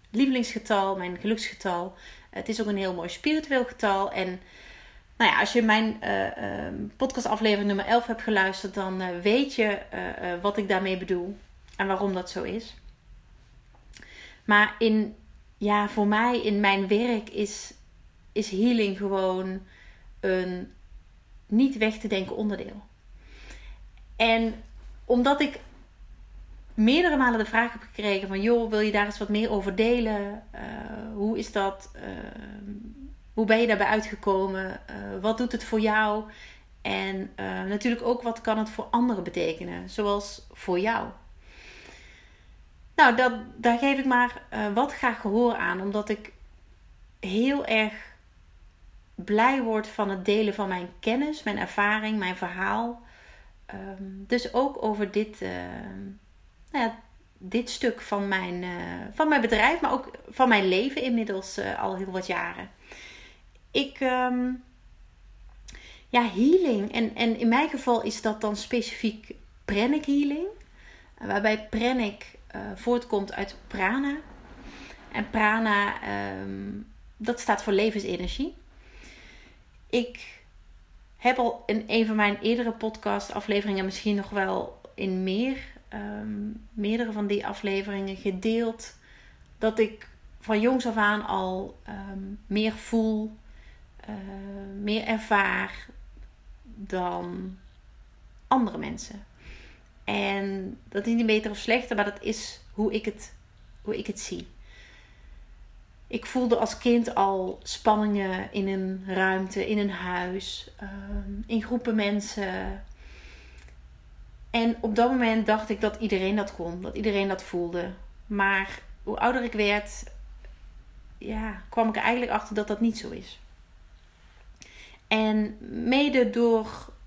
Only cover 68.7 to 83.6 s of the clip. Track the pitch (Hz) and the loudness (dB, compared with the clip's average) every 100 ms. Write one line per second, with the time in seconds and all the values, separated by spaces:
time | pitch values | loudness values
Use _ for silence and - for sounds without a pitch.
68.7 | 240 - - 220 214 - - - - - | -2 -2 -2 -4 -4 -16 -18 -18 -14 -2
69.7 | 202 247 302 285 285 285 302 381 440 - | 2 2 2 2 2 2 0 -4 -8 -20
70.7 | - - - - - 208 202 214 214 - | -20 -20 -20 -20 -12 -2 2 2 0 -2
71.7 | 220 240 254 208 202 - - - 202 208 | 0 2 2 0 -4 -18 -20 -14 -12 -10
72.7 | 190 240 240 240 208 196 - 196 - - | -6 0 0 0 -2 -2 -6 -6 -8 -10
73.7 | 196 190 262 285 302 - - - - - | -2 0 2 0 -4 -10 -20 -20 -18 -18
74.7 | - - - - - 214 220 214 226 220 | -18 -18 -18 -8 -6 -2 2 4 4 4
75.7 | 202 202 - 196 202 202 190 196 196 98 | 4 2 -2 -4 -4 -4 -6 -8 -6 -8
76.7 | 104 - - - - 220 240 - 196 214 | -10 -12 -20 -20 -6 -4 -2 0 0 2
77.7 | 196 214 214 190 180 180 - 320 - - | 2 2 0 -4 -4 -4 -4 -6 -8 -20
78.7 | - - - - - - - - - - | -20 -20 -20 -20 -20 -20 -20 -20 -20 -20
79.7 | - - 240 240 - - - - - - | -20 -2 -2 -2 -8 -18 -20 -20 -20 -20
80.7 | - - - - - - - 233 - - | -20 -20 -20 -20 0 2 4 0 0 -2
81.7 | 214 220 226 220 214 208 202 220 240 233 | -2 0 0 2 4 2 2 0 2 0
82.7 | 226 220 220 208 202 - 208 208 202 | -2 -6 -4 -4 -4 -4 -8 0 0